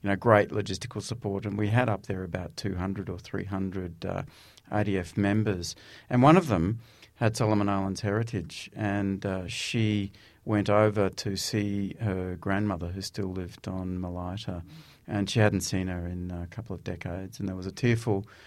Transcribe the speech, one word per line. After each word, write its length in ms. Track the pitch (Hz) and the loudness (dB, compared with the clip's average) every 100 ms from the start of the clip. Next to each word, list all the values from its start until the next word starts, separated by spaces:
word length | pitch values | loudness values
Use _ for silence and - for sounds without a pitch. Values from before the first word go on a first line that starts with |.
you 60 | 101 | -2
know, 60 | 98 | 2
great 340 | 120 104 101 | 8 8 6
logistical 520 | 107 104 95 - 107 | 0 -2 -4 -6 -8
support, 440 | - 107 104 98 104 | -6 -6 -4 -4 -4
and 120 | 98 | -2
we 100 | 104 | 2
had 200 | 113 123 | 4 2
up 160 | 98 - | 0 -4
there 180 | 95 | -6
about 320 | 92 92 87 - | -4 -6 -6 -6
two 200 | 101 90 | -4 -2
hundred 340 | 92 98 92 | -2 -4 -6
or 80 | 87 | -8
three 280 | - 98 95 | -6 -6 -4
hundred, 600 | 98 95 95 90 82 95 | -2 -2 -4 -8 -6 -6
uh, 180 | 90 - - - - - | -4 -6 -14 -20 -20 -4
A 120 | 107 | 0
D 140 | 104 95 | 2 0
F 200 | 87 - | -2 0
members, 580 | 101 107 110 92 85 - - - - | 2 4 2 -2 -4 -10 -16 -20 0
and 120 | 123 | 6
one 160 | 135 170 | 8 8
of 100 | 165 | 6
them 320 | 95 87 117 - - - _ | 2 2 0 -8 -20 -20 _
had 200 | 117 113 | 0 2
Solomon 340 | 107 107 101 | 2 4 2
Islands 320 | 98 95 95 | 0 -2 -2
heritage, 680 | 104 104 113 101 78 - - - | 0 0 -2 -4 -6 -12 -14 -4
and, 500 | 104 101 101 98 98 | -2 0 0 -2 -2
uh, 220 | 95 92 | -4 -6
she 640 | - - 120 107 104 101 - - _ - | -6 -4 0 2 2 -2 -8 -20 _ -2
went 240 | 107 101 | 0 4
over 400 | 104 107 104 95 | 6 6 4 0
to 260 | - 107 95 | 0 -6 -4
see 600 | - 110 104 101 98 - | -2 -2 0 -2 -4 -2
her 340 | 110 95 92 87 | -2 -2 -4 -4
grandmother, 480 | 98 98 104 90 85 | -2 0 0 -2 -4
who 140 | 92 | -6
still 260 | 95 - 95 | -8 -6 -4
lived 360 | 92 87 - - | -4 -8 -10 -8
on 320 | 92 92 90 | -6 -4 -4
Malaita, 640 | 90 90 90 98 - 87 85 - - - - | -4 -6 -6 -6 -6 -8 -10 -18 -20 -20 -4
and 220 | 104 98 | -2 0
she 100 | 117 | 4
hadn't 220 | 107 101 | 4 4
seen 260 | - 92 92 | 0 -2 -2
her 200 | 87 87 | -4 -4
in 240 | 90 90 | -4 -6
a 160 | 87 87 | -6 -8
couple 280 | - 110 87 | -10 -10 -8
of 80 | |
decades, 560 | - 87 90 90 95 - | -8 -8 -6 -8 -10 -8
and 100 | 98 | -6
there 60 | 92 | -4
was 100 | 92 | -8
a 40 | |
tearful, 540 | - 120 113 113 98 101 - | 0 2 2 2 -2 -2 -16